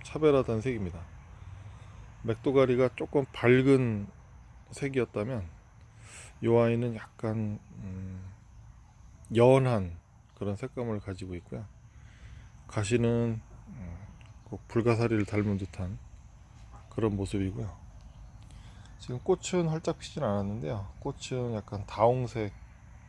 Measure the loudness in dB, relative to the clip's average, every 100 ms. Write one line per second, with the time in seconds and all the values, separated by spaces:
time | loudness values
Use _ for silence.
0 | -8 4 6 6 4 0 0 -2 -4 -8
1 | -14 -18 -20 -18 -18 -16 -16 -18 -18 -18
2 | -18 -8 -4 -2 2 6 6 6 2 0
3 | -2 0 0 4 8 8 8 6 4 0
4 | -4 -12 -20 -20 -20 -20 -18 -8 -4 -2
5 | -2 -2 -4 -4 -8 -14 -20 -20 -20 -20
6 | -20 -20 -20 -4 4 6 6 2 -2 -6
7 | -12 -6 -4 -2 -2 -6 -10 -14 -12 -10
8 | -10 -12 -14 -18 -20 -20 -20 -20 -20 -20
9 | -20 -20 -2 6 8 8 6 0 -2 -8
10 | -16 -20 -20 -8 -6 -6 -6 -6 -4 -4
11 | -6 -8 -8 -10 -10 -12 -12 -18 -20 -20
12 | -20 -20 -20 -18 -20 -20 -8 -4 0 2
13 | 2 2 0 -2 -8 -18 -18 -14 -12 -12
14 | -14 -18 -20 -20 -14 -14 -4 0 2 4
15 | 4 2 2 0 0 0 -4 -6 -8 -8
16 | -14 -20 -20 -20 -20 -20 -20 -20 -12 -2
17 | 0 0 -2 -2 -2 -4 -8 -12 -18 -20
18 | -20 -18 -20 -20 -18 -18 -18 -20 -20 -16
19 | -8 -4 0 0 0 0 2 0 -2 -4
20 | -8 -4 0 0 -2 -4 -4 -6 -8 -8
21 | -8 -8 -6 -4 -4 -4 -6 -8 -6 4
22 | 4 4 0 -4 -6 -8 -18 -20 -20 -20